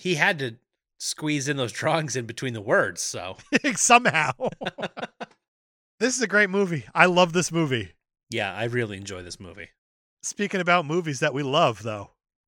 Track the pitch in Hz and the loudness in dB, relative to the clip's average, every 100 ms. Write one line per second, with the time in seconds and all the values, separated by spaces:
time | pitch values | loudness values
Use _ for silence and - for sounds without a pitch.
0 | 185 156 185 165 131 110 _ _ _ - | -2 2 2 0 -4 -8 _ _ _ -12
1 | - - 151 147 135 139 117 - 156 160 | -10 -6 -2 -2 -2 -2 -4 -2 0 0
2 | 151 127 113 - 135 113 104 185 110 85 | -2 -6 -6 -8 -6 -6 0 2 0 -4
3 | - 107 90 92 - 277 294 190 - 240 | -8 -8 -10 -12 -2 -2 0 0 6 6
4 | 247 165 147 - 254 - - - 196 - | 6 0 -2 -2 -4 -4 -10 -8 -10 -10
5 | - - - _ _ _ _ _ _ - | -14 -12 -16 _ _ _ _ _ _ -2
6 | 247 254 220 202 202 196 190 160 - 170 | -2 0 0 2 2 2 0 -2 -2 4
7 | 180 175 180 175 - 165 156 123 92 _ | 6 6 4 2 0 0 0 -2 -4 _
8 | _ _ - 113 101 92 117 123 110 98 | _ _ -10 -4 -4 -4 -2 -2 -2 -6
9 | 98 92 90 - 92 87 82 _ _ _ | -10 -12 -12 -16 -16 -16 -18 _ _ _
10 | _ _ - - 202 196 175 175 143 170 | _ _ -10 -4 -2 0 4 2 4 -2
11 | 160 131 151 131 139 147 156 107 110 107 | -2 -2 0 0 0 4 4 2 -6 -8
12 | 101 _ _ _ | -12 _ _ _